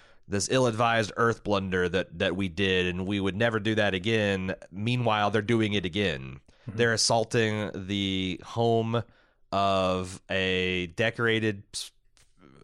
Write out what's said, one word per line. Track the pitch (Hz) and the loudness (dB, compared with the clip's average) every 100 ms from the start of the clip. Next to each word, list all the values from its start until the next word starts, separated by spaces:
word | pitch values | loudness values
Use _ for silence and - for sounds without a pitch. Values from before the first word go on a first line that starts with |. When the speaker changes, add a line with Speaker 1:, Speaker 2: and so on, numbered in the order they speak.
| - - - | -20 -20 -6
Speaker 1:
this | 98 95 | -2 0
ill-advised | 131 127 110 117 113 101 - | 2 2 2 2 2 0 0
Earth | 117 110 | 0 0
blunder | - 101 95 92 90 | 0 0 0 0 2
that, | 90 87 85 | 0 -2 -2
that | 95 90 | -2 0
we | 95 | -2
did, | 82 98 92 90 | 0 2 2 0
and | 90 95 | -2 -2
we | 104 | -2
would | 95 92 | -2 0
never | 117 110 | 0 0
do | 104 | 0
that | 107 104 95 | 2 2 0
again." | 98 113 101 98 92 - - | 0 0 2 0 -2 -6 -10
Meanwhile, | 90 110 123 117 107 104 | -6 -2 0 0 2 2
they're | 107 | 2
doing | 104 117 107 | 2 2 2
it | 101 90 | 0 -2
again. | 90 98 69 65 65 - - - | 0 -2 -2 -8 -16 -20 -20 -8
Speaker 2:
Mm-hmm. | 104 | 0
Speaker 1:
They're | 120 | 2
assaulting | 113 - 117 110 120 110 107 104 | 2 2 0 0 0 0 0 -4
the | - 92 101 98 95 92 87 - | -6 -4 -2 0 0 -2 -4 -8
home | 117 117 117 113 117 - _ _ _ _ | -2 2 2 0 -2 -4 _ _ _ _
of | 98 98 95 92 92 92 92 - | 0 2 2 2 0 -4 -10 -6
a | 95 95 92 90 90 90 85 | -2 0 0 0 -2 -2 -2
decorated | 113 113 117 110 110 101 - | -2 0 0 2 0 -2 -8
s-, | - - - _ _ _ _ 71 67 | -12 -12 -16 _ _ _ _ -20 -20